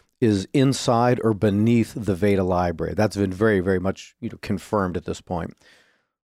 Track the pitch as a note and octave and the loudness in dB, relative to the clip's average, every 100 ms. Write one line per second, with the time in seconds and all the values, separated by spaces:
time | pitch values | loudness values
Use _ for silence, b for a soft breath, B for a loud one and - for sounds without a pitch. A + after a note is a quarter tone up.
0 | b _ A#2 G2+ F#2+ C#3+ C3+ C3 - A#2 | b _ 2 2 0 2 2 0 0 2
1 | B2 B2+ A2+ G#2 G#2+ G2 A2+ A#2+ G#2+ C#3 | 2 2 0 2 2 2 2 2 0 -4
2 | G#2 F2+ G#2 G2 F#2 F2+ F2 D#2+ D#2+ E2 | -4 0 2 2 2 0 0 -2 -4 0
3 | G#2 G2+ G2 F#2 A2 G2 F2+ F#2 F#2+ - | 0 0 -2 0 2 2 2 0 -2 -6
4 | - _ A2+ - - G2 - G#2+ F#2 F2 | -12 _ -14 -10 -6 -8 -4 -2 -2 -4
5 | - F2 - F2 F2 - b b b b | -8 -10 -8 -8 -8 -14 b b b b
6 | b b | b b